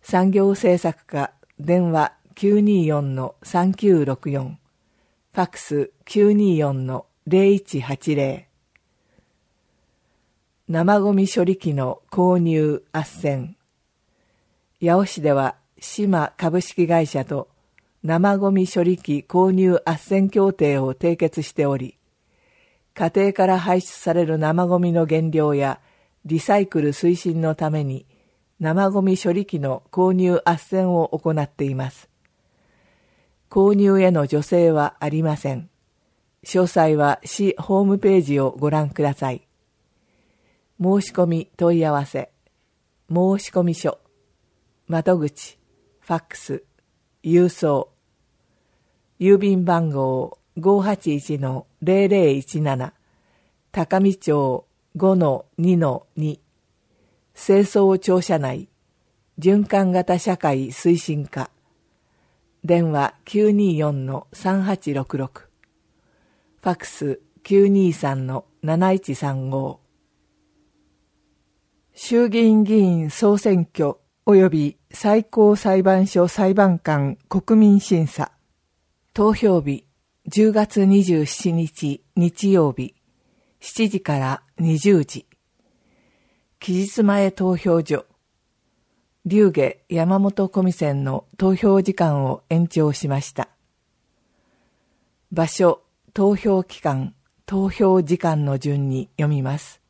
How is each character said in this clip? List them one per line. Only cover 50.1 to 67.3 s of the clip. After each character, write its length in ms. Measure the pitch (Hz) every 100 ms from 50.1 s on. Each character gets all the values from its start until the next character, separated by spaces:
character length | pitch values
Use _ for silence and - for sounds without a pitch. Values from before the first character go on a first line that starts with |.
| 131 - - _ -
五 220 | 175 202
八 360 | 196 196 165 147
一 240 | 139 147
の 260 | 135 131 - _
零 260 | 156 190 196
零 280 | 202 160 139
一 260 | - 151
七、 320 | 151 131 131 _ _ _ _ _ _ _ _
高 280 | - 170 190
見 160 | 196 190
町 520 | - 147 135 123 _ _ _ 151
五 200 | 190 185
の 320 | 156 131 - -
二 180 | 170 175
の 300 | 151 123 _ -
二、 240 | 151 147 _ _ _ _ _ _ _ _ _
清 280 | - - 196
掃 360 | 202 202 196 190
庁 240 | 196 185
舎 160 | 175 165
内、 320 | 135 135 196 _ _ _ _ _ _ -
循 260 | 170 208 202
環 260 | 196 190
型 280 | 180 180 180
社 180 | - 185
会 300 | 156 135 131
推 300 | 127 170 170
進 280 | - 151 139
課。 240 | - - _ _ _ _ _ _ _ _ _ _ _
電 280 | 165 170 165
話 240 | 147 139 _ -
九 240 | 208 214
二 300 | 208 196 156
四 260 | 151 139 131
の 220 | 135 -
三 280 | - 220 196
八 320 | 190 190 -
六 240 | 139 131 143
六、 320 | 131 - _ _ _ _ _ _ _ _ _ _ _ _
フ 80 | 185
ァ 40 |
ッ 20 | 175
ク 100 | -
ス 360 | - 147 131 _